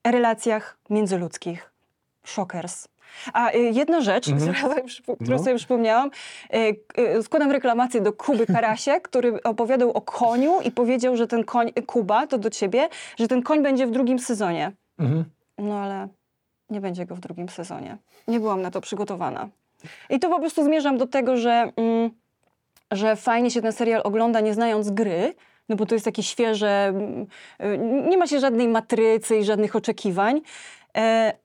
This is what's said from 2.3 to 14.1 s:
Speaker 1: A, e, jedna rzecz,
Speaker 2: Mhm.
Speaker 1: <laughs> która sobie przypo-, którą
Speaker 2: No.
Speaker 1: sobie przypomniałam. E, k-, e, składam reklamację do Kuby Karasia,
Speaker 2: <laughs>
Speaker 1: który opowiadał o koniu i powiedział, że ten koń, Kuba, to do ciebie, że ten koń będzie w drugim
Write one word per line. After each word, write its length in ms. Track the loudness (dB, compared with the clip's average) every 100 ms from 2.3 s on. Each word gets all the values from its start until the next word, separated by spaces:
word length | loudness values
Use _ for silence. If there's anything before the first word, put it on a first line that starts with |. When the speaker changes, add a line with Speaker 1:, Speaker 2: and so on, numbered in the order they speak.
| -8 -6 -8 -10 -12 -18 _ -20 -18 -4
Speaker 1:
A, 180 | 0 2
e, 80 | 4
jedna 420 | 2 2 2 2
rzecz, 280 | 2 0 0
Speaker 2:
Mhm. 240 | 0 0
Speaker 1:
<laughs> 20 |
która 200 | 0 -2
sobie 80 | -2 -6
przypo-, 260 | -10 -8 -6
którą 200 | 0 0
Speaker 2:
No. 80 |
Speaker 1:
sobie 120 | 0 -2
przypomniałam. 540 | 0 0 4 2 2 -6 -16 -20 -4
E, 220 | 0 0
k-, 280 | 0 -4 0
e, 200 | 2 2
składam 280 | 0 0 2
reklamację 500 | 2 2 2 2 0
do 120 | 0
Kuby 340 | -2 0 0 2
Karasia, 540 | 2 2 0 0 0
Speaker 2:
<laughs> 60 | 0
Speaker 1:
który 340 | 0 0 0
opowiadał 480 | -2 -2 0 2 2
o 100 | 0
koniu 600 | -4 0 2 2 2 2
i 60 | 0
powiedział, 460 | 0 0 2 2 0
że 100 | 0
ten 180 | 0
koń, 280 | 0 0 0 -2 -2
Kuba, 400 | -2 2 0 0
to 120 | -2
do 120 | -4
ciebie, 380 | -2 0 2 0 -4 -14 -4
że 100 | 0
ten 140 | 0
koń 200 | 2 2
będzie 240 | 2 2 2
w 40 |
drugim 280 | 0 0